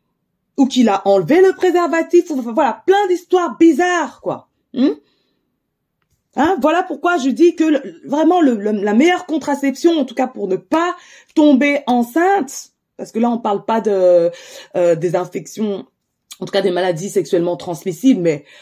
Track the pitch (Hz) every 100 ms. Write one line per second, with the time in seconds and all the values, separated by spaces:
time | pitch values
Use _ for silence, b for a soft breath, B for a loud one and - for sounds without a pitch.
0 | _ _ _ _ _ - 262 254 226 196
1 | 196 196 165 330 381 370 370 339 339 330
2 | 330 349 339 277 233 226 262 - - 392
3 | 403 339 - 359 339 226 330 269 359 349
4 | 269 - 180 131 - _ _ - 277 -
5 | _ _ _ _ _ _ _ _ _ _
6 | _ _ _ - 311 370 277 339 370 294
7 | 349 349 262 226 339 - 311 285 196 -
8 | - 285 320 359 285 226 208 214 214 226
9 | 330 359 - 302 - 277 277 269 339 330
10 | 262 - 254 214 196 185 - 320 349 349
11 | B B B - 302 262 285 - - 247
12 | 233 320 370 403 - - - _ _ -
13 | - 220 240 233 226 202 - 226 208 196
14 | 180 175 170 170 B B B - 175 165
15 | 175 180 180 - - - 214 196 - _
16 | _ _ _ - 180 196 190 175 185 160
17 | 196 196 156 180 175 175 - 165 190 160
18 | 262 202 170 143 - b